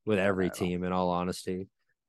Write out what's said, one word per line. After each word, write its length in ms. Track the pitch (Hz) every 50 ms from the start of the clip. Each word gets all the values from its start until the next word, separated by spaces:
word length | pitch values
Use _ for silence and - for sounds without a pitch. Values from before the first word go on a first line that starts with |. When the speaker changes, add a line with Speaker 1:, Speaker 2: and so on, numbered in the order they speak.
| -
Speaker 1:
with 140 | 107 107 95
every 280 | 92 101 98 92 92
Speaker 2:
Not 80 | 87 -
at 40 | -
all. 60 | 95
Speaker 1:
team, 160 | 90 90 87 90
in 80 | 90
all 180 | 92 92 92 90
honesty. 600 | 87 87 90 90 92 - - - 92 92 98 - _ _ _ _ _ _ _